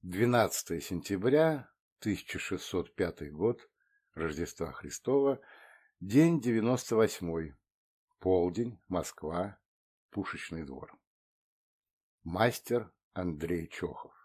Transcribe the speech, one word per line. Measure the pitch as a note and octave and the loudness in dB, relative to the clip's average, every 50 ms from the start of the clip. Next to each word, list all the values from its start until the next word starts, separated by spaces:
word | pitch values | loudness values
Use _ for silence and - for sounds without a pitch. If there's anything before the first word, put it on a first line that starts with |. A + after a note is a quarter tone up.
| - | -10
Двенадцатое | F2+ F2 F#2 A#2 A#2+ B2 A#2+ A2 F#2 - - - - E2+ E2+ | -8 0 2 4 6 6 6 4 4 2 -4 -4 -4 -6 -6
сентября, | - - F#2+ F2 - - G2 F#2+ F#2+ B2 C3 D3+ D#3+ D#3+ D#3 C#3 A#2+ - _ _ _ _ _ _ | -4 -4 -6 -6 -2 -2 -4 0 2 4 4 6 6 4 2 0 -6 -12 _ _ _ _ _ _
тысяча | - A2 G2+ - - - - F2 | -2 -2 -2 -2 -4 -10 -10 -10
шестьсот | - - F#2+ F2 - - - F#2 E2 - _ | -6 -6 -6 -6 -6 -4 -4 -4 -4 -4 _
пятый | - G2 E2+ D2+ - D2+ C#2+ | -2 -2 -2 -2 -8 -12 -12
год, | D2 D2+ F#2 A2+ A#2+ - - _ _ _ _ _ _ _ _ _ _ | -6 0 0 0 0 -2 -8 _ _ _ _ _ _ _ _ _ _
Рождества | D#2+ D#2+ E2 D2+ D2+ E2+ D#2+ - - E2+ E2 | -4 -4 -4 -2 -4 -6 -6 -6 -8 -8 -8
Христова, | - - - D2 - - _ - C3 C#3 C#3 C#3 C3+ B2+ - - - - - - - - _ _ _ _ | -8 -12 -14 -12 -14 -8 _ 2 2 4 4 4 0 0 -6 -20 -20 -20 -20 -20 -20 -20 _ _ _ _
день | - G2 G#2 C3+ D#3+ E3 E3+ D#3 | -10 4 6 6 8 8 6 2
девяносто | B2 B2 A#2 A2+ G#2 A#2 B2+ A#2+ - - A#2 | 2 2 2 2 2 2 2 0 0 0 4
восьмой. | A2 A2 G#2 - - F#2 E2+ E2 E2 D#2+ D#2 - _ _ _ _ _ _ _ _ _ _ _ _ _ | 4 4 4 4 -2 -6 -4 -4 -4 -4 -6 -10 _ _ _ _ _ _ _ _ _ _ _ _ _
Полдень, | - F#2 F#2 F2+ F2 F2+ E2+ G#2 A#2+ A#2+ A#2 - _ _ | 2 2 4 4 4 2 0 -2 -4 -6 -6 -12 _ _
Москва, | F#2 F2 - - - - - D2+ E2 E2+ F#2+ G#2 G2+ _ _ _ _ _ _ _ _ _ _ _ | -4 -4 -4 -4 -10 -10 -10 -6 -4 -4 -4 -6 -8 _ _ _ _ _ _ _ _ _ _ _
Пушечный | - G2+ F#2+ - - C#2+ - - E2 E2 D#2+ | -8 -8 -8 -6 -8 -10 -10 -10 -10 -10 -10
двор. | C2+ C2+ C2 - - - _ _ _ _ _ _ _ _ _ _ _ _ _ _ _ _ _ _ _ _ _ _ _ _ _ _ | -10 -12 -14 -14 -18 -20 _ _ _ _ _ _ _ _ _ _ _ _ _ _ _ _ _ _ _ _ _ _ _ _ _ _
Мастер | E2 E2 F#2 A2 B2 A#2+ - - - A#2+ A#2+ A2 - _ _ _ _ _ | -8 0 2 2 2 2 -2 -4 -2 -2 -2 -2 -4 _ _ _ _ _
Андрей | E2+ F#2 F2+ D#2+ D2 D#2+ D#2+ F2 E2+ E2 E2 | -6 -4 -4 -4 -4 -4 -4 -2 -4 -4 -8
Чохов. | - - F#2 D#2 - - - - _ _ _ | -10 -8 -8 -8 -8 -10 -16 -18 _ _ _